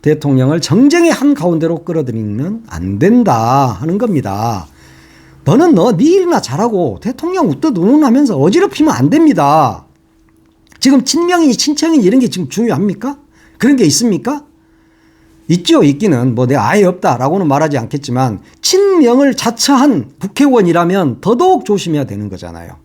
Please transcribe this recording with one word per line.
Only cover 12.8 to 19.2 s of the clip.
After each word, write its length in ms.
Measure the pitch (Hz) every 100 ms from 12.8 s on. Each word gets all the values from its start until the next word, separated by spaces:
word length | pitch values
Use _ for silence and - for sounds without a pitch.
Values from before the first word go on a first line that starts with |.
| 202 170 262 285 _ _ _ _
그런 160 | 240 277
게 80 | 180
있습니까? 600 | - 240 180 - 294 - _ _ _ _ _ _ _ _ _ -
있죠, 360 | 175 175 320
있기는. 520 | 156 143 208 131 127 113
뭐 120 | 123
내가 200 | 139 104
아예 140 | 196 185
없다라고는 640 | 180 185 120 131 185 170
말하지 300 | 139 156 143
않겠지만 640 | 113 147 135 123 131 98 - _
친명을 720 | - 370 403 359 247 240